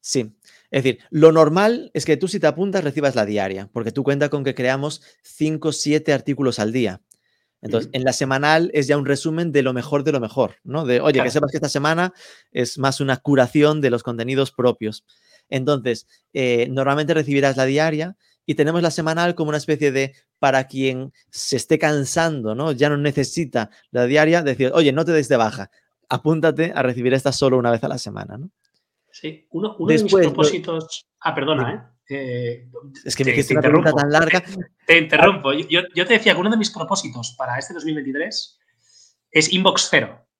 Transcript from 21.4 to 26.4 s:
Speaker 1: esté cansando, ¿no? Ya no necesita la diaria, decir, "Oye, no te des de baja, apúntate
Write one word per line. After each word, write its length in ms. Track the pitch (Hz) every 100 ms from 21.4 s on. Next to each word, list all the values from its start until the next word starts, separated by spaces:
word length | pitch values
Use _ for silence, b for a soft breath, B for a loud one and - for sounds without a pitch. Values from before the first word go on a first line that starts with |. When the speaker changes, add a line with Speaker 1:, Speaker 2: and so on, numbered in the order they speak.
| - 131
Speaker 1:
esté 240 | - 156
cansando, 760 | 156 151 135 - 165 147 107
¿no? 180 | 110 156
Ya 180 | 131 147
no 80 | 147
necesita 760 | 143 143 131 - 151 120 107 b b
la 160 | 123 123
diaria, 380 | 147 156 170
decir, 260 | 151 120 131 170
"Oye, 160 | 147
no 120 | 135
te 100 | 160
des 140 | 160 139
de 100 | 131
baja, 340 | 110 101 98 _ _ _ _
apúntate 640 | 127 156 160